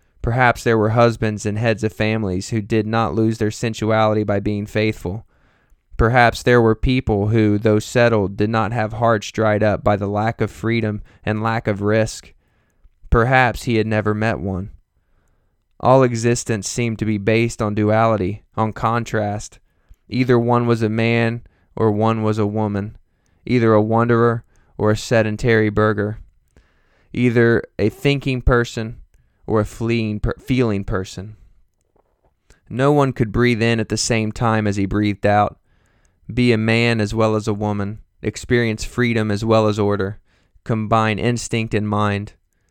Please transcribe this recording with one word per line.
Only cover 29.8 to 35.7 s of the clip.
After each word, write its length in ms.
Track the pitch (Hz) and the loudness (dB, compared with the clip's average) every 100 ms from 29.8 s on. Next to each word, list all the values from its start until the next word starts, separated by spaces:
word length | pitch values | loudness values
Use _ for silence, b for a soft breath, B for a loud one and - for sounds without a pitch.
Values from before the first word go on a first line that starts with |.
| 113 117 110 107 | -2 -2 -2 -4
per-, 140 | 120 - | -4 -6
feeling 460 | - 127 120 101 | -4 0 0 -2
person. 520 | 101 104 92 - 104 107 - _ _ _ _ _ _ _ _ _ _ b b | -4 -6 -6 -12 -16 -20 -20 _ _ _ _ _ _ _ _ _ _ b b
No 240 | 110 139 | -2 2
one 200 | 147 139 | 2 2
could 200 | - 110 | 0 -2
breathe 300 | 104 123 113 | 2 2 2
in 180 | 117 117 | 0 0
at 80 | 107 | -2
the 80 | 110 | -4
same 340 | - 117 110 | -2 -2 -2
time 360 | - 120 110 104 | -2 0 0 0
as 100 | 101 | -2
he 100 | 98 | -2
breathed 380 | 98 107 101 | 0 0 0
out, 340 | 104 104 104 - _ | 2 2 0 -4 _